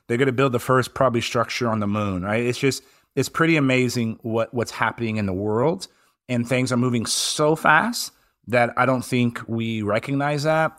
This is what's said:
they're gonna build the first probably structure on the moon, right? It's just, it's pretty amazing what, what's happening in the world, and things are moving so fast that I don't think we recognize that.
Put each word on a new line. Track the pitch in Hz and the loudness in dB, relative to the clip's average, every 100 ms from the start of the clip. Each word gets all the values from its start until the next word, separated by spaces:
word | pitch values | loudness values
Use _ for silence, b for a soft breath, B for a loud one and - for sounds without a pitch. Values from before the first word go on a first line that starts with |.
| - | -4
they're | 120 | 0
gonna | 135 | 2
build | 123 139 | 2 0
the | 117 | 0
first | - 127 120 | 2 2 2
probably | - 131 117 | 0 2 0
structure | - 120 113 - 120 | -2 -2 -2 -2 -2
on | 110 | -2
the | 101 | -2
moon, | 104 104 92 | -2 -2 -2
right? | 95 110 | -2 -2
It's | 120 117 | -2 0
just, | 139 - b b b | -2 -2 b b b
it's | - 127 | -4 -4
pretty | - 165 160 | 0 2 4
amazing | 135 127 127 120 113 110 | 4 2 2 0 -4 -4
what, | 117 113 110 | -4 -2 -2
what's | 117 110 | -2 -4
happening | - 113 - 113 107 | 0 -2 0 -2 -2
in | 98 | -2
the | |
world, | 92 104 110 143 190 - _ _ _ - | -2 0 2 0 0 -8 _ _ _ -4
and | 123 117 | -4 0
things | 127 127 | 0 0
are | 120 | 0
moving | 127 120 107 | 0 0 -2
so | - - - 151 160 | -4 -4 0 2 2
fast | - 156 233 233 - - _ _ - | 4 4 2 -4 -10 -14 _ _ -2
that | 120 117 - | 2 2 2
I | 127 | 2
don't | 127 | 0
think | - 123 120 117 - | 0 0 0 -2 -6
we | 113 113 113 | -4 -2 -2
recognize | 101 107 139 139 143 147 | 0 0 0 -2 -2 0
that. | 151 156 160 | 0 0 0